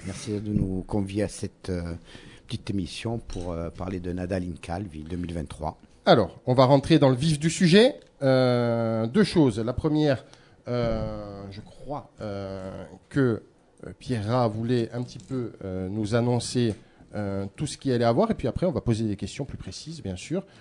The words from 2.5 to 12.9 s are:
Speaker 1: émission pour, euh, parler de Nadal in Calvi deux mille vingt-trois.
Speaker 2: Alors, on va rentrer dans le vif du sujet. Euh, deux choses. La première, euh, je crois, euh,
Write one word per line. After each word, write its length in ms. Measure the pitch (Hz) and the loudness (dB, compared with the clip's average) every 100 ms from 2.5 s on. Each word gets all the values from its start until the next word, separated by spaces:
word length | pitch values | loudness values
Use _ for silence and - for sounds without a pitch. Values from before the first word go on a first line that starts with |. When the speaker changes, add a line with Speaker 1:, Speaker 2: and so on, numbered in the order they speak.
| 113 - | -10 -6
Speaker 1:
émission 480 | 101 82 - 113 117 | -4 -4 -6 -6 -6
pour, 320 | - 95 87 | -6 -8 -6
euh, 180 | 82 85 | -4 -6
parler 300 | - 92 95 | -6 -6 -6
de 140 | 87 | -4
Nadal 300 | 90 90 95 | -4 -2 -2
in 100 | 90 82 | -4 -8
Calvi 420 | - 87 101 78 | -8 -6 -8 -10
deux 140 | 78 87 | -8 -6
mille 160 | 87 | -6
vingt-trois. 440 | 82 78 - 78 76 - _ - | -6 -8 -6 -8 -8 -14 _ 4
Speaker 2:
Alors, 340 | 143 90 - - | 6 4 -2 0
on 80 | |
va 100 | 127 | 4
rentrer 360 | 131 139 - 160 | 6 6 6 6
dans 100 | 139 | 6
le 80 | 123 | 4
vif 200 | 160 147 | 2 2
du 120 | 160 | 0
sujet. 500 | - 180 190 247 - - - | 4 6 8 8 4 -12 -2
Euh, 840 | 135 131 127 123 120 117 113 113 113 | 2 4 4 4 2 0 0 0 2
deux 180 | 156 196 | 4 4
choses. 340 | 180 139 107 | 6 4 4
La 140 | 113 | -2
première, 500 | - 160 151 151 127 - - - _ - | -2 0 2 2 2 -4 -20 -20 _ -6
euh, 720 | 123 117 110 107 107 104 101 98 | -2 0 0 -4 -6 -10 -12 -12
je 80 | 98 | -14
crois, 520 | - - - 147 - - | -16 -14 -10 -10 -10 -12
euh, 640 | 107 98 98 95 95 95 85 | -8 -6 -8 -8 -10 -10 -14